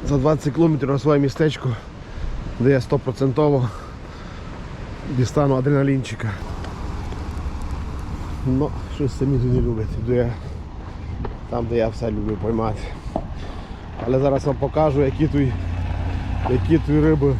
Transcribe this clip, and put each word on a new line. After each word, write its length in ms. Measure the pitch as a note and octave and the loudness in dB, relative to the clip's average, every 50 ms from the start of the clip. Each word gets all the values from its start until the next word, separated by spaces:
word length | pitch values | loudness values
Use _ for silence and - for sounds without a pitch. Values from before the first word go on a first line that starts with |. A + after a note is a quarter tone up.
| - - | 0 2
за 100 | D3 C#3 | 2 4
двадцять 360 | B2+ D3+ D#3 C#3 - D3 B2+ | 4 4 2 2 0 -2 2
кілометрів 360 | D3+ E3+ E3+ D#3 C#3 C#3 B2+ | 4 4 4 4 2 2 2
на 100 | C#3 C#3 | 0 2
своє 200 | - D3 D3+ C#3+ | 4 4 4 4
містечко, 500 | C#3+ C#3 - - D#3+ D#3 C#3 - - C3 A#2 - - - - - - - - - - - - - - - - - | 4 2 2 2 2 2 2 0 -2 -2 -2 -2 -6 -12 -14 -14 -14 -12 -10 -6 -6 -4 -4 -4 -6 -8 -4 2
де 100 | A#2 B2+ | 4 6
я 120 | C#3 C3 | 6 4
стопроцентово 880 | B2+ - - C#3 - - A#2+ - C3+ C3+ B2 B2 D3+ D3 C#3+ C3+ B2 A#2 - - - - - - - - - - - - - - - - - - - - - - - - - - - - D3 B2 | 4 2 0 0 0 -2 -2 0 0 2 4 4 4 4 4 4 2 0 -2 -6 -12 -12 -14 -14 -14 -14 -14 -14 -14 -12 -12 -12 -12 -12 -12 -12 -12 -12 -10 -10 -10 -10 -10 -10 -6 -4 0 0
дістану 380 | B2+ G#2+ - D3+ D3 C#3 C3+ | 0 2 2 2 4 4 4
адреналінчика. 760 | C3 C3 C#3+ D3 C#3 C#3 C#3 C#3 C3 B2 - A2 - - A2 G2 F2+ - - - - - - - - - - - - - - - - - - - - - - - - - - - - - - - - - - - - - - - - - C3+ | 2 4 4 4 4 4 4 2 2 0 -4 -6 -4 -4 -4 -4 -4 -6 -6 -6 -6 -6 -8 -8 -8 -8 -6 -6 -6 -6 -6 -6 -6 -6 -6 -6 -6 -6 -6 -6 -4 -6 -6 -6 -6 -6 -6 -6 -6 -6 -6 -6 -6 -6 -6 -6 -4 0 0
Ну, 220 | B2+ C3 D3 - - - - - - | 2 2 2 0 -2 -4 -6 -8 -4
щось 220 | - D3 C3 - - | -2 -2 -2 0 0
самі 200 | C3+ C3+ C#3 B2+ | 0 2 2 2
тут 160 | A#2 B2+ B2 | 4 4 4
не 80 | B2+ | 4
люблять. 260 | A#2+ B2 A#2 A2 A2 G#2 - - A2 | 2 2 0 0 -2 -4 -4 -4 0
Іду 100 | A#2 B2 | 0 2
я 160 | B2 B2 A#2 A#2 - - - - - - - - - - - - - - - - - - - - - - - | 2 2 2 0 -4 -8 -10 -10 -10 -10 -12 -12 -12 -12 -12 -10 -10 -10 -8 -8 -6 -6 -6 -6 -8 -8 -4
там, 160 | - A#2+ A#2 A2 | -4 -2 -2 0
де 80 | A2+ A#2 | 2 2
я 100 | A2 A2+ | 2 2
все 240 | G#2+ - A#2 A2+ | 0 -2 -2 -2
люблю 260 | G#2+ G#2 G#2 G#2+ G#2+ G2 | -2 -2 -2 -2 -2 -2
поймати. 380 | F#2 G#2+ A2+ A2 A2+ A2 G#2+ G#2+ - - - - - - - - - - - - - - - - - - - - - - - - - | -2 0 0 2 2 0 0 -2 -4 -8 -8 -8 -10 -4 -4 -4 -4 -4 -8 -8 -8 -8 -10 -10 -10 -10 -12 -12 -12 -12 -10 -8 -2
Але 140 | A2+ B2+ C3 | 2 2 4
зараз 260 | C3+ C#3+ C3+ C3+ - | 4 4 2 2 2
вам 100 | D3 C3+ | 0 0
покажу, 460 | A#2 - C#3 - D3+ D#3 D#3 C3+ C#3 | 0 0 0 2 4 4 4 4 4
які 260 | C#3+ C3 C3 - D#3 D3+ | 2 2 2 2 0 2
тут, 140 | - D3 C#3+ B2+ A2+ - - - - - - - - - - - - - - - - - - - | 4 2 2 2 0 -2 -4 -4 -4 -2 -2 -2 -2 -2 -2 -2 -2 -2 -2 -2 -2 -2 0 2
які 280 | B2+ B2 - - D#3+ D#3 | 2 2 4 4 4 4
тут 260 | B2 - D3 D3+ D3 | 4 4 4 4 6
риби 300 | D#3 D#3 D3+ C3+ C#3+ C3 A#2 | 6 4 4 4 4 2 2